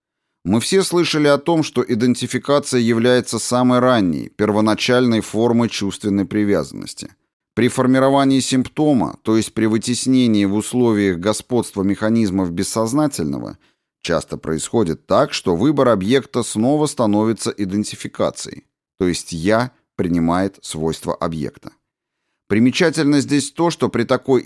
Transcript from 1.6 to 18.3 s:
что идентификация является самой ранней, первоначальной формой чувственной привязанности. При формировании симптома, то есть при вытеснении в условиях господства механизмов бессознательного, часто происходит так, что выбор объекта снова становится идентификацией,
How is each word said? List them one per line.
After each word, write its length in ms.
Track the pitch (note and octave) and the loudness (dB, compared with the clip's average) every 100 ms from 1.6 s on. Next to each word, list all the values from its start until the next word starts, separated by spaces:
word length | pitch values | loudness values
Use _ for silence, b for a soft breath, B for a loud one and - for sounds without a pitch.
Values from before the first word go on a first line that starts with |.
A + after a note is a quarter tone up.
что 220 | C#3+ A#2+ B2 | 0 -2 -2
идентификация 920 | A2+ B2 A#2+ B2 B2+ - C#3+ C#3 B2+ | 0 0 0 -2 -4 0 0 2 0
является 580 | A#2 A#2 A#2+ B2 - A2+ | 2 2 4 2 0 -6
самой 420 | - B2 B2+ B2 | -2 2 2 4
ранней, 480 | B2+ A#2+ F2+ C#2+ G#1+ | 4 2 2 -2 -6
первоначальной 920 | - G#2 G#2 A2 G#2 - B2 B2+ A2+ | -2 0 2 2 0 2 2 2 0
формой 480 | - G#2+ A#2 A#2 A#2 | -2 0 2 2 0
чувственной 560 | - G2+ - G#2 G2+ | -2 -6 -4 -2 0
привязанности. 880 | F#2 G#2 G2+ F#2 C#2 G1+ G1+ - - _ _ _ _ | 0 0 0 0 -2 -10 -14 -14 -16 _ _ _ _
При 140 | - A#2+ | 0 0
формировании 680 | C3+ B2+ C3 C3+ C#3 C3+ C3+ | 2 2 2 2 2 2 0
симптома, 800 | - C3 B2 - D3+ B2+ D2+ - | 0 -2 -2 0 2 2 0 -6
то 140 | - A2 | 0 0
есть 160 | G#2+ | 0
при 140 | - A2 | -2 0
вытеснении 800 | A2 A#2+ A#2+ B2+ C3 A#2+ G#2 | 0 -2 -4 0 2 4 2
в 100 | G2 | 2
условиях 640 | G#2 - B2 A#2+ G#2 G2 E2+ | 0 -2 0 2 2 2 0
господства 640 | G2 G#2+ - B2 - G2+ | -2 -4 -2 -2 -2 -2
механизмов 680 | G2 F#2+ A2 A2+ G#2+ F#2+ F2+ | -2 0 0 0 0 0 -2
бессознательного, 1080 | E2+ F#2+ A2+ A2+ C#3+ D3+ - D#2 C2+ G#1+ - _ _ _ _ | -4 -4 -2 -2 0 -2 -2 -6 -6 -10 -16 _ _ _ _
часто 380 | - D#2+ - D2 | -4 -2 -4 -10
происходит 680 | D#2+ D#2+ - A#2 F2+ D2+ - | -6 -6 -2 -2 0 -2 0
так, 260 | G2+ D3 | 0 0
что 240 | - - E2+ | -2 -2 0
выбор 320 | C#3 C#3 B2+ | 2 2 2
объекта 560 | G#2+ F#2+ C3+ - B2+ | 2 2 0 0 -6
снова 420 | A2+ G#2+ A#2+ D3+ D3 | -4 -2 0 0 -2
становится 640 | - A2 G#2 A2 G#2+ B2 | -2 0 2 0 -2 -4
идентификацией, 1120 | - G2 G2+ G#2 - - - F2 | -6 -4 -4 -4 -8 -10 -4 -4